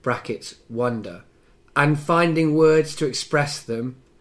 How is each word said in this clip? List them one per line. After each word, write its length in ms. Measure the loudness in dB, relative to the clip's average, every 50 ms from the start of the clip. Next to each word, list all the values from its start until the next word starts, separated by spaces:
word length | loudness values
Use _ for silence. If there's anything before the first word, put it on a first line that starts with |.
brackets, 540 | -2 -2 -4 -4 -6 -8 -10 -10 -10 -18 -20 _ _ -10
wonder, 560 | -4 -2 -2 -2 -2 -4 -8 -12 -14 -16 -20 _ _ _ _ _ _ _ _ _ _
and 240 | 2 2 2 2 0
finding 560 | 0 0 2 2 2 2 2 2 2 2 4
words 400 | 4 6 6 6 4 2 0 -4
to 100 | -4 -4
express 540 | -4 -4 -6 -6 -2 0 0 0 -2 -6 -12
them, 340 | -8 -8 -6 -6 -6 -8 -10 -14 _ _ _ _